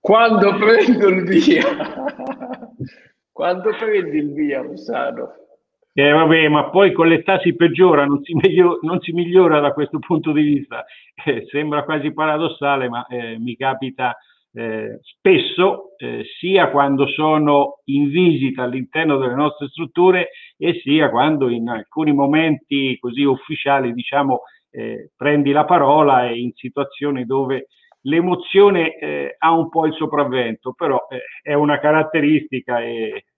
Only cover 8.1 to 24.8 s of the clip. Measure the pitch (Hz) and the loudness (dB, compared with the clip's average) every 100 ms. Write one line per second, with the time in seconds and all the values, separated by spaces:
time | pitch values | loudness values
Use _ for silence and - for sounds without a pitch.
8.1 | 143 143 165 190 170 175 165 156 180 175 | -2 -2 0 2 4 2 2 -4 -4 -4
9.1 | 165 175 180 175 151 147 143 147 151 - | -4 2 4 6 4 0 -2 -4 -6 -2
10.1 | 160 156 151 151 143 - 117 - - _ | -2 0 0 2 0 -4 -14 -14 -20 _
11.1 | _ - 131 - 143 151 147 147 156 143 | _ -6 -6 -4 -6 -4 -4 -4 -4 -6
12.1 | 156 156 151 165 165 143 139 127 120 123 | -4 -4 -2 -4 -4 -2 -2 -4 -8 -10
13.1 | 123 117 113 120 117 135 131 135 - 127 | -10 -10 -10 -10 -6 -6 -6 -8 -6 -6
14.1 | 113 _ _ _ 117 117 110 110 110 _ | -6 _ _ _ -12 -10 -8 -10 -14 _
15.1 | _ 190 170 - - 180 - - _ 123 | _ 2 2 0 0 0 0 -10 _ -12
16.1 | 117 - - 175 190 151 143 139 135 139 | -10 -12 -10 0 2 2 2 0 2 -2
17.1 | - 156 156 147 143 139 - - 139 143 | 0 0 2 2 2 2 -4 -4 -2 0
18.1 | 151 180 147 131 131 123 131 127 156 160 | 2 2 2 -2 -4 -6 -6 -6 -4 -2
19.1 | 139 131 123 147 - 143 151 165 - 185 | 0 -2 -2 -4 -4 -14 -10 -8 2 4
20.1 | 180 170 - - _ 160 - - 151 156 | 4 0 -10 -20 _ -4 -4 0 2 2
21.1 | 117 143 151 131 120 117 117 104 - 156 | 2 0 2 -2 -2 -4 -8 -8 -4 0
22.1 | 143 139 151 160 143 _ 139 135 123 123 | 0 2 2 0 -2 _ -4 -4 -6 -8
23.1 | 120 143 135 - 156 143 139 127 120 117 | -2 0 -2 -4 -8 -2 0 -2 -6 -6
24.1 | 139 139 123 - _ _ - | -2 -2 -4 -6 _ _ -14